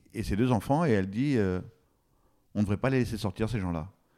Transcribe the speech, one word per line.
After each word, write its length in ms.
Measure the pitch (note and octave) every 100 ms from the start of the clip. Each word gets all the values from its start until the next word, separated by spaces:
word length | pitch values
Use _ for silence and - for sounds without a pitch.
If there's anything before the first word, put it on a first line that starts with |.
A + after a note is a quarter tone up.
| _
et 80 | A2
ses 140 | F#2+ G#2
deux 160 | B2+
enfants. 340 | A2+ - C#3+ E3+
Et 60 |
elle 180 | G#2 F#2+
dit, 260 | G#2 C#3+ B2+
euh, « 240 | F#2+ F#2 - - _ _ _ _ _ _ _
On 60 | G#2
ne 40 |
devrait 140 | G2 G2+
pas 140 | C3
les 80 | C3
laisser 180 | A#2+ A2
sortir, 320 | G#2 - G#2+
ces 100 | A2+
gens-là. » 320 | F#2 E2 F2 - _